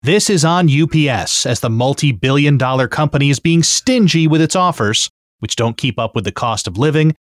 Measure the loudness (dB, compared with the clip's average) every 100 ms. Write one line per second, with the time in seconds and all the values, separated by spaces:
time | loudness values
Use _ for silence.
0 | 0 0 2 2 2 2 2 2 2 2
1 | 0 0 -4 -4 -2 -2 -2 0 0 0
2 | -2 -2 0 2 2 2 0 0 -2 -2
3 | -2 0 0 0 2 2 2 0 0 2
4 | 2 2 2 2 2 0 0 0 -2 -2
5 | -4 _ _ _ -10 -4 -4 -2 -6 -4
6 | -4 -4 -6 -4 -4 -4 -6 -2 0 2
7 | 2 0 _